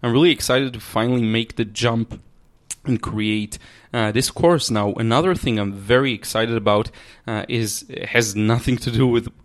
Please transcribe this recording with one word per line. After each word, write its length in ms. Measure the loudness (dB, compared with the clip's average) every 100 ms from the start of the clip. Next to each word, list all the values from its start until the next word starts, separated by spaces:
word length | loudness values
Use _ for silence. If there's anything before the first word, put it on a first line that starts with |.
I'm 100 | 0
really 180 | 4 4
excited 420 | 2 2 0 0
to 80 | -6
finally 420 | -6 -2 0 2
make 320 | 2 0 -2
the 100 | -4
jump 560 | -4 -2 0 0 -4 -8 -18 _ _ _ -18 -10
and 180 | -4 -2
create, 560 | -2 -4 -2 -2 -4 -10 -18 -20 -8
uh, 200 | -2 0
this 180 | 0 -2
course. 400 | 2 2 4 2
Now, 220 | 0 0
another 400 | 0 0 2 2
thing 240 | 0 0 -2
I'm 140 | -2
very 400 | -6 2 2 2
excited 420 | -2 -4 -2 0 0
about, 340 | 2 2 0 -8 -20 -16 -8
uh, 180 | -6 -4
is, 360 | -2 -2 -6 -10
it 180 | -10 0
has 240 | 0 0
nothing 420 | 0 2 2 0 -2
to 120 | 0
do 160 | 2 4
with, 220 | 2 0 -14